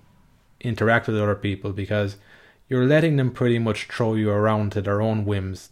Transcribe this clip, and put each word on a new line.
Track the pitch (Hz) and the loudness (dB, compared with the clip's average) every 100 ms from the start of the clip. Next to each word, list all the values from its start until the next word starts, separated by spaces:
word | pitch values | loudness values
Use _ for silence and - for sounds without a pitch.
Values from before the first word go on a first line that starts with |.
| _ _ _ _ _ _ | _ _ _ _ _ _
interact | 123 107 110 117 - | -6 0 2 2 2
with | 107 | 0
other | 104 101 | 0 0
people, | 101 98 104 | -4 -6 -6
because | 98 98 104 101 101 - - - _ _ | -8 -4 -2 -2 -6 -16 -20 -20 _ _
you're | 127 127 | 0 4
letting | 151 165 143 | 4 4 2
them | 127 | 0
pretty | - 123 117 | 0 2 2
much | 113 104 - | 0 -2 -6
throw | - 117 | -2 0
you | 110 107 | 2 2
around | 104 107 107 104 | 2 2 2 0
to | 104 | -2
their | 101 101 | -2 0
own | 110 110 | 0 0
whims, | 104 98 95 92 - | -2 -2 -4 -8 -14